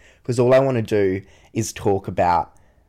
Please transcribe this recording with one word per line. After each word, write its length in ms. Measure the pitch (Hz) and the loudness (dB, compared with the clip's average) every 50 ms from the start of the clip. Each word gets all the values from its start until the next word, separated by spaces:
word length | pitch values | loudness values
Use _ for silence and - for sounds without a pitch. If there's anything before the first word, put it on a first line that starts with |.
| - - _ _ _ | -20 -20 _ _ _
'cause 140 | - 117 123 | -4 0 0
all 160 | 123 123 131 | 2 4 4
I 60 | 131 | 4
wanna 220 | 139 135 127 113 | 4 2 0 -2
do 400 | 110 - 110 104 98 92 95 98 - - - - _ _ | -2 0 0 2 2 2 0 -4 -8 -12 -20 -20 _ _
is 200 | - 117 107 - | -6 -6 -6 -6
talk 360 | - - - 107 98 98 - - | -6 -4 -2 0 0 -2 -2 -4
about 480 | 87 101 90 87 87 82 - - - _ _ _ _ _ _ | -2 0 0 2 2 0 -2 -4 -10 _ _ _ _ _ _